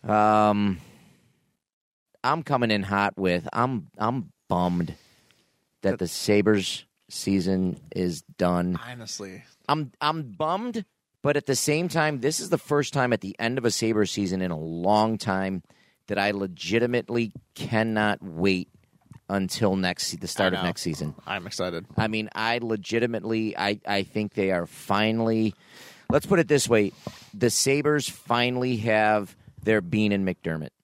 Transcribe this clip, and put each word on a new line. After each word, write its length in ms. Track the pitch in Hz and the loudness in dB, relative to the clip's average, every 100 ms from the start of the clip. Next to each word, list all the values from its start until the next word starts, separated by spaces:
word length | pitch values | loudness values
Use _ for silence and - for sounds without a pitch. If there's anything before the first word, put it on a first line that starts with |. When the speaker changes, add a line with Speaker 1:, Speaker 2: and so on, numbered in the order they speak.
Speaker 1:
Um, 760 | - 107 107 107 107 104 101 90 - - - _ _ _ _ _ _ _ _ _ _ _ | 2 4 6 6 6 4 0 -2 -8 -20 -20 _ _ _ _ _ _ _ _ _ _ _
I'm 200 | 123 156 | 0 0
coming 280 | 147 139 120 | 0 2 4
in 120 | 104 | 2
hot 340 | 95 101 101 - | 2 2 2 2
with, 320 | 92 87 82 | 2 2 0
I'm, 340 | - 123 123 76 - | 0 0 0 -6 -4
I'm 360 | 107 131 104 _ _ | -2 -2 -6 _ _
bummed 380 | 87 90 87 85 - _ _ _ _ _ _ _ _ | 0 2 0 -2 -6 _ _ _ _ _ _ _ _
that 120 | 98 | -2
Speaker 2:
That 60 | - | 0
Speaker 1:
the 100 | 87 | -4
Sabres 760 | - - 104 101 104 92 - - _ _ | -4 2 4 6 2 2 -8 -12 _ _
season 720 | - - 98 87 95 92 - - - | -8 -2 0 2 0 0 -4 -10 -4
is 240 | 90 80 - - | -4 -4 -12 -2
done. 420 | 90 87 90 87 120 | 0 0 -2 -4 -8
Speaker 2:
Honestly. 580 | 123 110 - 98 95 - _ - | -14 -12 -12 -14 -16 -20 _ -2
Speaker 1:
I'm, 260 | 151 143 _ | -2 -2 _
I'm 220 | 147 160 135 | -4 -4 -8
bummed, 520 | 98 156 185 247 226 196 _ _ _ | -6 -4 -2 -4 -8 -10 _ _ _
but 160 | 139 143 | 0 0
at 80 | - | 0
the 100 | 131 | -2
same 320 | - 151 180 | 0 0 0
time, 320 | 165 156 143 | 0 0 0
this 180 | 131 - | -2 -2
is 120 | 202 | -2
the 80 | 160 | -2
first 340 | - 147 135 | 0 -2 0
time 220 | 143 123 | 0 0
at 80 | 113 | 0
the 120 | 95 - | -4 -4
end 180 | 117 131 | -2 0
of 80 | |
a 60 | 117 | 0
Sabres 400 | - 113 107 101 | 0 0 2 0
season 320 | - 98 92 | 0 -2 -2
in 80 | 92 | -2
a 80 | 80 | -4
long 580 | 80 82 90 107 110 110 | -6 -4 2 4 4 0
time 460 | 107 95 95 95 - _ _ _ - | -2 -2 -2 -6 -10 _ _ _ -6
that 120 | 101 | 0
I 120 | 101 | 0
legitimately 1000 | 101 98 85 85 113 120 123 - 120 113 - _ | 0 -6 -8 -2 0 2 0 -2 -2 -4 -8 _
cannot 680 | - - 113 113 107 107 101 | -12 -4 0 0 0 0 -2
wait 480 | 95 80 98 92 - _ _ _ _ - _ | -8 0 2 2 -2 _ _ _ _ -20 _
until 480 | 98 95 - 104 95 | -4 -2 0 0 2
next 300 | 92 90 - | -2 -2 -6
se-, 100 | 87 | -8
the 100 | 90 | -10
start 280 | - 95 | 0 0
Speaker 2:
I 20 | 95 | 2
Speaker 1:
of 60 | |
Speaker 2:
know. 60 | 90 | -2
Speaker 1:
next 120 | 85 | -4
season. 340 | - 73 76 73 - | -6 -6 -8 -10 -10
Speaker 2:
I'm 200 | 98 87 | -10 -8
excited. 380 | - 92 85 - - | -6 -6 -6 -8 -4
Speaker 1:
I 100 | 110 | -2
mean, 220 | 110 107 | -2 -6
I 260 | - 110 120 | -4 -2 -2
legitimately, 920 | 117 110 92 117 117 113 107 113 110 - | -2 -4 -2 0 0 -2 -2 -2 -2 -2
I, 200 | 101 104 - | -2 -2 -2
I 180 | 101 | -2
think 280 | 98 110 104 | -2 -4 -4
they 180 | - 95 | 0 0
are 140 | 90 | 0
finally, 920 | 85 - - 101 110 113 113 113 110 - _ - - - _ | -2 -10 -2 0 2 2 2 2 0 -2 _ -20 -20 -20 _
let's 160 | 143 | 0
put 140 | - - | 2 2
it 100 | 117 | 4
this 180 | 139 - | 2 4
way, 260 | 113 101 - - - - | 4 4 -2 -16 -16 -20
the 160 | 104 120 | 0 0
Sabres 580 | - - 139 147 151 - | 2 2 2 2 0 -2
finally 680 | - - 120 120 123 127 117 | -10 -2 0 2 0 -2 -2
have 580 | 113 107 107 107 98 - - - | 2 4 4 2 0 -14 -20 -6
their 200 | 107 110 | 2 2
Bean 300 | 87 107 107 | 2 0 2
and 140 | 101 95 | 2 0
McDermott. 440 | 90 87 80 76 _ | -2 -4 -6 -8 _